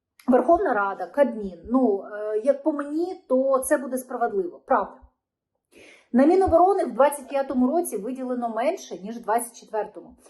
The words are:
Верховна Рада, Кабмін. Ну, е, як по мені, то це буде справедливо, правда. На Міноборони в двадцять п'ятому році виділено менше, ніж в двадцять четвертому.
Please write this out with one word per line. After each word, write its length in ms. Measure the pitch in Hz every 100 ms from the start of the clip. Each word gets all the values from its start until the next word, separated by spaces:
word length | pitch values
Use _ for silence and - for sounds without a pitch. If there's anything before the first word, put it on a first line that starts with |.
| _ _ -
Верховна 460 | 247 240 339 370
Рада, 320 | 214 196 185 180
Кабмін. 520 | - 269 220 196 170 180
Ну, 340 | 254 247 196 180
е, 260 | 208 214 214
як 180 | 240 277
по 100 | 311
мені, 520 | 285 285 302 359 370 -
то 300 | 262 269 262
це 200 | 254 240
буде 200 | 254 254
справедливо, 640 | - 254 233 202 175 - -
правда. 300 | 233 190 - _ _ _ _ _ _ _ _ - - _
На 120 | 240 294
Міноборони 580 | 381 359 330 359 392
в 80 | 269
двадцять 360 | 208 285 285 254
п'ятому 440 | 277 269 262 254
році 240 | 320 349 214
виділено 520 | 202 262 254 240 233
менше, 500 | 220 269 370 - 180
ніж 180 | 196 233
в 60 |
двадцять 340 | - 226 240 -
четвертому. 600 | 202 220 - - - - -